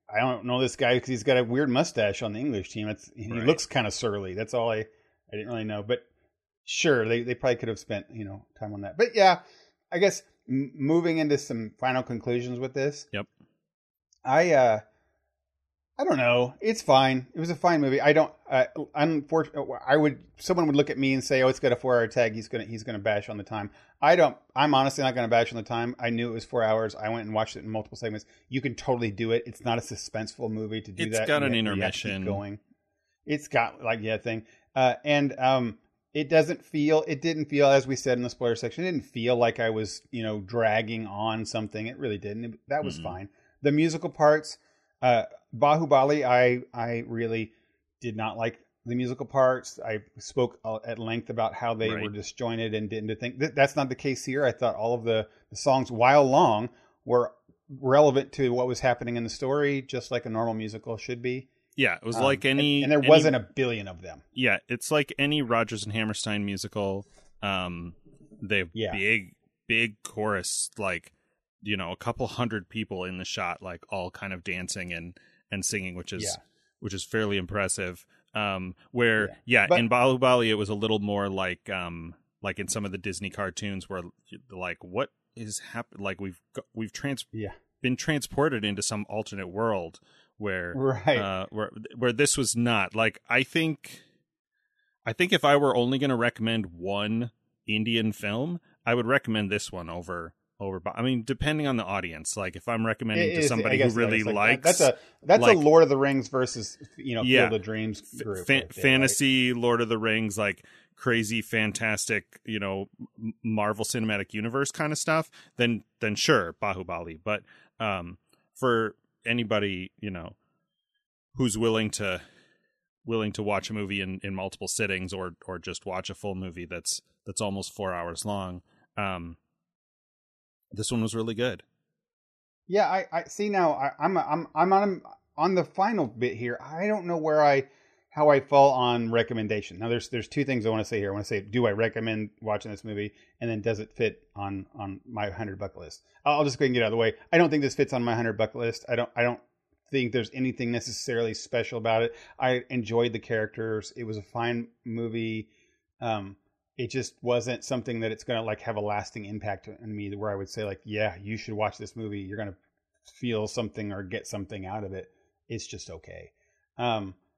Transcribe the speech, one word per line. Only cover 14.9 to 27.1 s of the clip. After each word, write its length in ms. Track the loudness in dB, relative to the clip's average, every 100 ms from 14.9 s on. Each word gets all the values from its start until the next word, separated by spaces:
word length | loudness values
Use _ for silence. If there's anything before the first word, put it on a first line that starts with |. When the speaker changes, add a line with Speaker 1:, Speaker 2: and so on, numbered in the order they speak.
| _ _ _ _ _ _ _ _ _ _ -4
Speaker 1:
I 40 | 0
don't 120 | 2
know. 380 | 4 4 2 0
It's 200 | -2 0
fine. 460 | 6 6 6 2 -4 -6
It 40 |
was 100 | -6
a 60 | 0
fine 260 | 2 4
movie. 180 | 4 4
I 120 | 6
don't, 180 | 6 4 -2 0
uh, 160 | 2 2 -2 -8 0
unfor-, 840 | 2 0 0 -2 -2 -6 -8 -6 4
I 120 | 4
would, 220 | 4 0 -8 -8
someone 260 | -2 2 4
would 80 | 4
look 140 | 2
at 80 | 2
me 160 | 2
and 100 | 2
say, 180 | 2 4
"Oh, 40 | 4
it's 120 | 4
got 120 | 2
a 40 | 2
four-hour 320 | 4 4 4
tag. 260 | 2 2
He's 140 | 0 -6
gonna, 160 | -8
he's 200 | -8 -10
gonna 160 | -8 -4
bash 300 | 0 0 -2
on 80 | -10
the 60 |
time." 260 | -8 -8 -8 -12 _ _
I 140 | 6 8
don't, 200 | 6 2 _ 0
I'm 180 | 4
honestly 300 | 4 4 2
not 100 | 0
gonna 140 | 0 4
bash 240 | 4 4
on 60 | -2
the 60 |
time. 320 | -6 -4 -4 -4
I 100 | -4
knew 200 | -2 -2
it 40 |
was 120 | -6 -4
four 180 | 0
hours. 320 | 2 2 0 -4
I 140 |
went 160 | -6